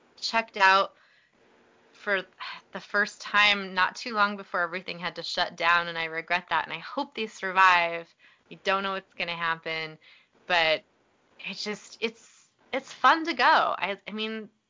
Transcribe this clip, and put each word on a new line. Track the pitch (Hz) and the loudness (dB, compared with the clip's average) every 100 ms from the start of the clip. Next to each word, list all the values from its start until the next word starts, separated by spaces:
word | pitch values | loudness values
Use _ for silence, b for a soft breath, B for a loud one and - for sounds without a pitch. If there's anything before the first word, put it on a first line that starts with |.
| _ _ | _ _
checked | - 226 226 214 | -4 -2 -2 4
out | 190 196 - b b b b _ _ _ _ _ _ | 6 6 4 b b b b _ _ _ _ _ _
for | - - 190 185 - B B - | -10 -2 -2 -4 -12 B B -16
the | 185 | -16
first | - 208 208 - | -4 0 0 -4
time | - 208 208 202 190 | -2 4 4 2 -2
not | 190 180 - | 0 0 -2
too | 247 | -4
long | 220 202 202 | 0 0 -2
before | 196 190 | -6 -4
everything | 170 180 180 170 | -4 -6 -10 -10
had | 175 170 | -8 -8
to | |
shut | 165 - 175 175 | -6 -4 -4 0
down, | 165 175 170 | 2 2 0
and | 165 | -4
I | |
regret | 165 160 160 175 - | -6 -6 -2 -4 0
that, | 165 | -4
and | - | -2
I | 160 | -8
hope | - - 277 | -8 -8 -6
they | - 220 | -6 -8
survive. | - 190 185 190 180 170 170 165 b b b - | -8 -2 4 6 6 2 -2 -10 b b b -20
We | 170 | -6
don't | 196 196 | -2 0
know | 196 | -2
what's | 190 - | -6 -10
gonna | - 175 170 | -10 -8 -4
happen, | 170 165 165 160 156 156 b b b _ - | -4 -4 -6 -6 -8 -12 b b b _ 0
but | 175 160 151 - _ _ _ _ - | 2 2 0 -4 _ _ _ _ -18
it | - 190 | -14 -10
just, | 214 208 - - | -8 -10 -12 -8
it's, | 226 - - _ _ _ _ | -8 -8 -20 _ _ _ _
it's | 262 - | -8 -8
fun | - 262 320 | 2 4 4
to | 320 | 0
go. | 247 | 2
I, | 269 285 - - 185 196 - | 4 4 4 -2 -4 -6 -10
I | |
mean, | 208 220 220 208 _ | -8 -6 -8 -12 _